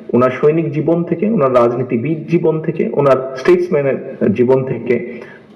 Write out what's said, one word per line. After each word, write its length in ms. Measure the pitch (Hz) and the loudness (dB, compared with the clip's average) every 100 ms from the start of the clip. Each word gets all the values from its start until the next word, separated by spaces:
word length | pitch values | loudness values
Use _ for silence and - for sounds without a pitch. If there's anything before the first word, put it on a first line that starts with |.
| - | -2
ওনার 180 | 120 127 | 2 2
সৈনিক 420 | - 147 160 151 | 2 2 2 -2
জীবন 320 | 143 143 170 | -2 0 0
থেকে, 220 | 170 165 208 | 0 -2 0
ওনার 280 | 220 135 | 2 2
রাজনীতিবিদ 720 | 123 120 123 127 120 151 160 - | 4 2 0 -2 -2 -2 -4 -2
জীবন 340 | 170 165 156 | 0 2 0
থেকে, 300 | - - - | -4 -4 -2
ওনার 440 | - 143 131 - - | 0 2 2 0 -2
স্টেটসম্যানের 960 | - 180 175 151 139 127 - - 113 | 2 2 2 0 0 -2 -6 -2 -2
জীবন 320 | 104 123 131 | 2 2 2
থেকে 560 | - - 120 117 - - - - - | 2 -6 -2 -2 -4 -12 -16 -20 -20